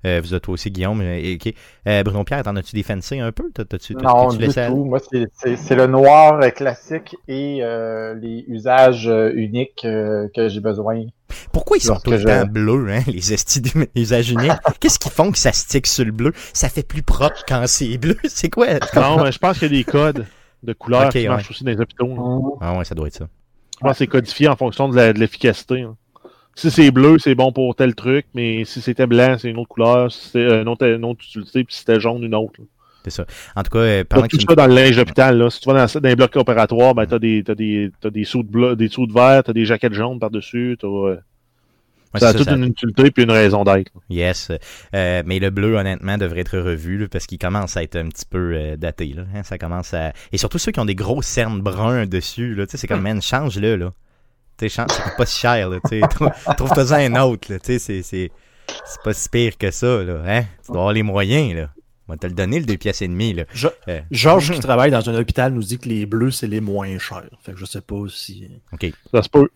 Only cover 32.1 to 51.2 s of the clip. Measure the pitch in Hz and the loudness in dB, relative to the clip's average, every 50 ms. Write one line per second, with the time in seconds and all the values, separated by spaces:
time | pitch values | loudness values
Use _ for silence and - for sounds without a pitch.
32.1 | 117 120 117 117 113 107 110 110 _ - 113 - _ _ _ _ _ _ _ - | -4 -4 -6 -2 -2 -2 -2 -4 _ -16 -20 -20 _ _ _ _ _ _ _ -14
33.1 | - - 87 - - - - - - - 98 - - 113 113 117 107 98 92 - | -10 -10 -12 -12 -12 -20 -20 -12 -8 -6 -6 -2 0 2 2 4 2 2 0 2
34.1 | - - - 113 - 151 - - 170 151 143 131 127 127 131 135 123 117 123 - | 2 2 2 4 2 0 4 4 6 6 8 8 8 8 8 6 6 4 4 2
35.1 | - - 131 131 127 117 117 120 117 - - 135 135 135 127 110 - 151 143 131 | 4 4 4 6 6 4 4 2 0 -2 0 2 4 4 4 2 0 0 2 2
36.1 | 123 120 131 123 - 143 123 - 123 110 110 101 120 113 120 131 127 117 110 92 | 6 6 4 4 4 2 2 2 4 2 2 2 4 4 6 6 6 4 2 0
37.1 | 120 117 110 113 110 107 101 - 110 104 110 107 104 104 104 101 - _ - 110 | 0 0 0 2 0 0 0 -2 -4 -4 -2 -2 -2 -2 -2 -4 -8 _ -8 -6
38.1 | 104 107 107 - - 131 117 104 104 117 120 127 123 110 113 110 - - 127 113 | -4 -4 -6 -4 -4 -4 -4 -2 0 2 2 2 2 2 0 -2 0 -4 -6 0
39.1 | 104 120 123 131 135 135 127 - 113 113 113 104 117 107 - 123 107 101 110 123 | 4 6 6 8 8 6 4 2 0 0 2 0 0 0 0 -2 -2 -2 -4 -6
40.1 | 127 123 113 107 107 107 98 - - 120 120 123 123 117 - 101 98 101 98 98 | -6 -6 -8 -6 -6 -8 -10 -8 -8 -6 -4 -4 -6 -6 -8 -8 -6 -2 -2 -2
41.1 | 95 92 _ _ _ _ _ _ _ _ _ _ _ _ _ _ _ _ _ _ | -4 -4 _ _ _ _ _ _ _ _ _ _ _ _ _ _ _ _ _ _
42.1 | _ 110 120 117 107 110 143 135 143 135 127 127 117 - - 117 101 - 131 143 | _ 4 4 4 6 4 2 2 2 0 0 -2 -2 -4 -4 -6 2 6 6 6
43.1 | 135 - 123 113 113 110 107 101 98 104 101 98 98 98 95 - _ - _ _ | 6 4 2 4 6 6 6 6 4 4 4 4 4 4 2 -2 _ -20 _ _
44.1 | 92 87 87 90 90 - - - 85 80 - - - - - _ - 98 92 90 | -4 -2 -2 -2 -2 -4 -6 -10 -10 -10 -10 -14 -20 -20 -20 _ -4 -2 -2 0
45.1 | 90 90 82 80 92 95 92 98 95 101 101 110 113 107 98 95 92 - - 98 | 0 -2 -2 -2 -4 -2 -2 -2 -2 0 0 0 0 0 0 -2 -4 -6 -6 -6
46.1 | 101 104 101 87 82 87 90 - - 95 87 90 85 80 78 85 92 98 107 95 | -4 -4 -4 -4 -4 -6 -6 -6 -6 -4 -4 -4 -4 -6 -6 -8 -6 -6 -6 -6
47.1 | - 92 - - - 87 - 90 92 104 98 90 - 92 85 80 - 87 82 82 | -8 -10 -10 -10 -12 -8 -6 -4 -4 -4 -4 -4 -6 -8 -8 -6 -8 -8 -8 -8
48.1 | - - - - - 92 90 87 85 80 76 76 78 76 80 82 78 - 90 73 | -10 -12 -16 -8 -6 -6 -4 -4 -4 -6 -6 -8 -8 -8 -8 -8 -8 -8 -10 -10
49.1 | 69 80 90 92 95 104 98 - 98 90 - 82 85 90 87 - - 85 80 80 | -10 -12 -12 -12 -12 -12 -12 -12 -12 -12 -10 -8 -8 -8 -8 -8 -8 -6 -6 -6
50.1 | 73 - - - - - - 113 - 175 - - 214 - 117 104 98 92 107 95 | -10 -12 -16 -8 -6 -4 -4 -4 -4 -4 -6 -4 -4 -2 -2 -2 -2 -4 -4 -4
51.1 | 117 143 | -4 -4